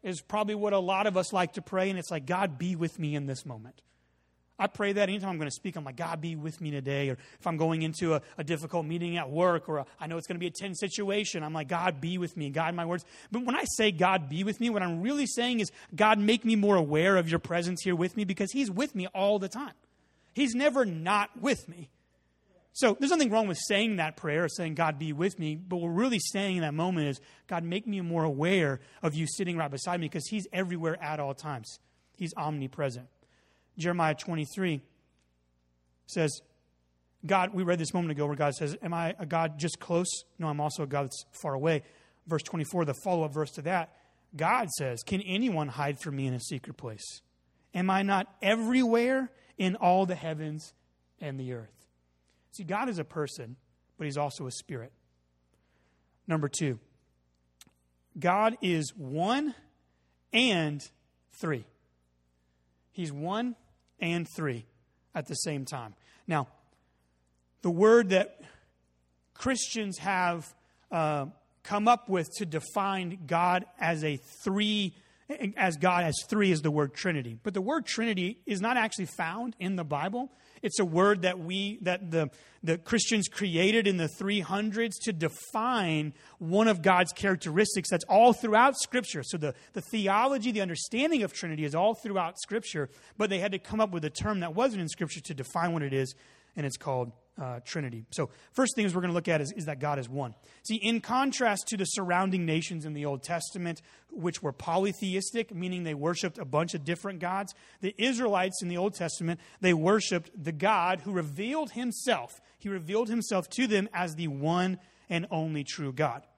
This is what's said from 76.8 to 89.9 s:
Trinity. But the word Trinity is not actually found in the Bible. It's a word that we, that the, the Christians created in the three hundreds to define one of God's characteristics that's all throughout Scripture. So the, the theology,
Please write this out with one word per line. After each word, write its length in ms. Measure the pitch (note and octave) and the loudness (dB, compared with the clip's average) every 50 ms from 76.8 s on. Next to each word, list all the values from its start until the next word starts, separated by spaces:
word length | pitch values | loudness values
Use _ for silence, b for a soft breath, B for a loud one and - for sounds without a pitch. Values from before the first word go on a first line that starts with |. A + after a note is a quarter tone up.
| D3 C#3 - | 0 0 -2
Trinity. 440 | - - F#3 E3 D3 B2+ A#2 A2+ A2+ | -4 -2 0 0 0 -2 -4 -10 -6
But 120 | _ A3 F#3 | _ -4 -4
the 80 | G3 | -2
word 240 | F#3 G#3+ D4+ E4 A3+ | -2 0 -2 -2 -2
Trinity 540 | - - - A3+ A#3 G#3+ F#3 F3 F3+ A#3 - _ | -4 -2 -2 0 0 0 0 -2 -2 -4 -6 _
is 140 | - G#3+ F#3+ | -4 -2 -2
not 160 | F#3+ A3+ B3+ | 0 0 2
actually 300 | B3 A3 A3 - - F#3 | 2 2 0 0 -4 -6
found 500 | F3+ - - F3 D#3+ F3 G#3+ A#3+ B3+ A3 _ | -6 -4 -4 -4 -4 -4 -6 -6 -8 -8 _
in 180 | F#3 F#3 G3 F3+ | -4 -4 -2 -2
the 80 | E3+ | -2
Bible. 460 | D3 D3 C#3 D3+ F#3+ G3+ A#3+ C4 C#4 B B B B B B B | -2 -2 -2 -2 -2 -4 -4 -6 -8 B B B B B B B
It's 160 | G#3 - - | -4 0 0
a 60 | G3+ | 0
word 380 | F3 D#3 E3+ F#3 G3+ G#3 F#3+ E3+ | 2 4 6 6 6 6 4 2
that 160 | F#3 F3+ F#3 | 0 0 0
we, 400 | D#3+ E3+ F#3 G3 G3 G3+ G#3 - | -4 -4 -2 -2 -2 -4 -4 -4
that 300 | G3 F3 F3+ F#3 G3+ E3+ | -2 -2 -2 -2 -4 -2
the, 180 | D#3+ E3 D#3 C#3 B B B B B B - | 0 0 0 0 B B B B B B -2
the 140 | D#3+ E3 E3+ | 0 0 0
Christians 500 | - - A3+ A#3 - - A#3 G#3+ F#3 - | 0 2 2 2 4 4 2 2 2 0
created 600 | - - G3+ G3 E3 D#3+ F3+ G3 G#3+ A#3 A3 G3+ | -2 -2 -2 0 4 4 4 6 6 6 4 4
in 100 | F#3+ F3+ | 2 2
the 100 | E3 D3 | 0 -2
three 340 | - - F#3 G3 G#3 G#3 | -4 -4 -2 0 0 0
hundreds 560 | E3+ C#3+ F#3+ G3 G#3+ A3 G3 A3 A#3 A#3 F#3+ - | 0 0 -2 0 0 0 0 0 -2 -2 -2 -4
to 140 | - A3+ G3+ | -4 -4 -2
define 1000 | D#3+ E3 D#3 - - - - - A3 A3 B3 B3+ A3+ F#3+ E3+ D#3+ D3+ D3+ D3+ - B B B B B | 0 -2 -2 -4 -6 -16 -6 -4 -2 0 2 2 2 2 2 2 0 0 -2 -6 B B B B B
one 300 | F3 D#3+ F3 G#3 A3 A3+ | -4 2 4 6 6 6
of 160 | G#3+ F3 D#3 | 4 4 6
God's 280 | F#3+ F#3 F3+ F3+ E3+ | 6 6 6 6 4
characteristics 800 | - - - G3 F#3+ F3+ - F3 D3+ F3+ G#3+ G#3 - G3 F3+ - | 0 -2 0 2 2 2 0 0 2 4 2 4 2 -2 -2 0
that's 160 | F#3 E3 - | -2 -2 0
all 280 | - F#3 G3+ A#3 B3 A#3 | 4 8 10 10 10 8
throughout 420 | - - A3 G#3+ G#3+ A#3+ C#4 C4+ - | 6 2 4 6 8 8 6 6 2
Scripture. 460 | - - - B3+ G#3+ - - D#3+ B2+ | -4 -2 -2 -2 -2 -2 -6 -6 -6
So 140 | - - E3+ | -4 -4 -2
the, 180 | D3+ D3 C3 B B B B | -2 -4 -4 B B B B
the 80 | G3+ | -10
theology, 720 | - - | -8 -4